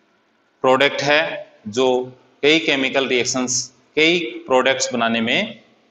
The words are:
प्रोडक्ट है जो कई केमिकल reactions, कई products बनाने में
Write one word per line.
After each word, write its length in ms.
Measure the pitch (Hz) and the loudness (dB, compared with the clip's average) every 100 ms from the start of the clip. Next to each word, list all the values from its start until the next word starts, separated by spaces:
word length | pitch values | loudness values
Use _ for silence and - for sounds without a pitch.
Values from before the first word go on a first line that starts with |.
| _ _ _ _ _ _ 131 | _ _ _ _ _ _ 2
प्रोडक्ट 360 | 131 139 - | 4 2 0
है 500 | 139 147 165 - - _ 110 | 0 0 0 -6 -14 _ -8
जो 440 | 107 131 127 127 127 _ _ | 0 2 0 -2 -12 _ _
कई 160 | 143 160 | 2 2
केमिकल 500 | 160 139 135 135 131 | 2 -2 0 -2 0
reactions, 640 | 127 113 131 123 - - _ _ - | 0 -2 -4 -4 -4 -8 _ _ 0
कई 220 | 160 175 165 - - | 2 2 -4 -10 0
products 460 | 131 127 131 - | 2 2 0 -2
बनाने 280 | 120 117 113 | -2 -2 0
में 400 | 113 151 220 - _ _ _ | -2 -2 -4 -10 _ _ _